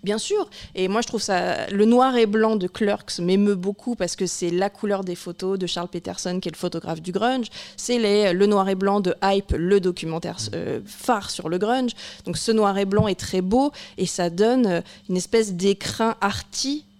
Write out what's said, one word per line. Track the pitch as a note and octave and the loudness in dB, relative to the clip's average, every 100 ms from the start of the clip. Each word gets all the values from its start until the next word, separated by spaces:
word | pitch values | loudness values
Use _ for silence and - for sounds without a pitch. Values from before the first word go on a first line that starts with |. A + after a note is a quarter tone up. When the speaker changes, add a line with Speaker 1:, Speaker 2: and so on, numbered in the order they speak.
Speaker 1:
Bien | F#3 G#3+ | -2 -4
sûr. | - G#4 F4 - - - | 0 -2 -2 -8 -14 -4
Et | F#3 | 0
moi, | G#3+ | 0
je | A#3+ | -2
trouve | A3 | -4
ça, | - F#3 F3+ - - | -2 0 0 -4 -4
le | G3+ A3 | 2 6
noir | A#3+ C4 B3 | 6 6 4
et | A3 | 2
blanc | A3 A3 A3 | 4 2 2
de | F3+ | -2
Clerks | - G3+ G#3 - - | 0 0 0 -6 -4
m'émeut | F3 G3 G3+ G3 | 2 4 4 2
beaucoup | F#3+ G#3 - A#3+ | -2 -6 -6 -4
parce | F3 - | -4 -2
que | F#3 | -4
c'est | - F3 | -2 -2
la | F3 G3 | 0 -2
couleur | - G#3+ G3 F#3 | -2 -2 -2 -2
des | F3 | -8
photos | F3+ F3 F#3 G3 | -10 -6 -4 -2
de | F3+ | -2
Charles | - F3+ | -4 -6
Peterson, | F3 F3+ F3+ F3+ F3+ | -8 -8 -6 -4 -4
qui | F3 | -6
est | |
le | D#3+ | -6
photographe | F3+ E3 E3 E3 | -6 -4 -6 -8
du | F3 | -4
grunge. | F#3 A#3 C4 A3 - - - | -2 0 0 -4 -10 -18 -12
C'est | - A#3+ | -2 2
les... | G#3+ G#3 G#3 | 4 4 4
le | F3 G#3 | 4 4
noir | G3+ F#3+ | 4 2
et | G3 | 2
blanc | G3 G3+ | 2 2
de | F3+ - | 0 0
Hype, | G3 G3 G3+ - | 2 0 0 -2
le | E3+ G3+ | 4 4
documentaire, | F3+ F3 D#3+ D#3+ F3 - | 2 -2 -6 -6 -6 -8
Speaker 2:
Mm. | A2 E3+ | -8 -6
Speaker 1:
euh, | E3+ A#2+ G3+ | -6 -6 -8
phare | - - A3+ F#3+ | -6 -2 0 -2
sur | - F3 | -8 -4
le | F3+ | -2
grunge. | G#3 B3+ B3 - - - - | 0 0 0 -4 -16 -14 -8
Donc, | E3+ | -4
ce | - | 0
noir | A3 G#3 G3 | 2 2 2
et | G3 | 2
blanc | G#3 G#3+ | 4 2
est | F#3 | 0
très | - F#3 | -2 -2
beau | F#3 A#3+ C#4+ - - - | 2 2 2 -2 -18 -6
et | F3+ | -4
ça | - F3 | -2 -2
donne, | E3+ G#3+ C4 A3+ | 2 2 4 2
euh, | E3+ - - - | 0 -4 -18 -4
une | F3+ | -4
espèce | - A3+ G#3+ | 2 0 2
d'écrin | F3 G3 G3 - - A3+ A3+ | 0 0 0 -4 -2 -2 0
arty | G3+ - - - C4+ D4 - | -2 -2 -8 -6 -4 -4 -8